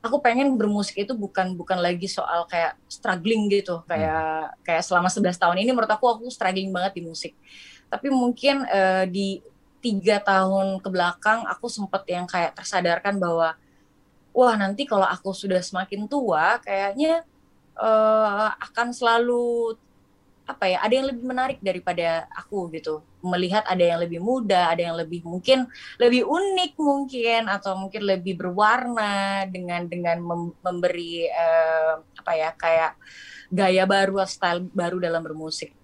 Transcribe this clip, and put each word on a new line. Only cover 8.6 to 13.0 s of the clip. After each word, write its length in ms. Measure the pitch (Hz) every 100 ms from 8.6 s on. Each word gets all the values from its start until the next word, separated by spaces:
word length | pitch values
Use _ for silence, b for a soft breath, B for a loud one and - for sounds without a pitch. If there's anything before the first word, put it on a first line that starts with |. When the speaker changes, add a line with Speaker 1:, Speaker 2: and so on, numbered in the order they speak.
| 254
Speaker 1:
eh, 400 | 196 190 185 190
di 320 | 180 196 196 - _ _ _
tiga 360 | 240 196 180 202
tahun 640 | 202 190 190 196 196 190
ke 60 | 196
belakang 560 | 185 175 175 208 226 226
aku 240 | 180 240
sempet 320 | 214 196 196 -
yang 160 | 175 180
kayak 280 | 180 170 -
tersadarkan 640 | 185 190 180 170